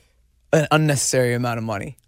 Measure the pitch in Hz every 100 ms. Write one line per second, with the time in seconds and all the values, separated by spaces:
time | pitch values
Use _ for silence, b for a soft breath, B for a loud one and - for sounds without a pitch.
0 | b b _ _ - 160 147 156 156 139
1 | - 131 123 120 123 117 113 101 110 -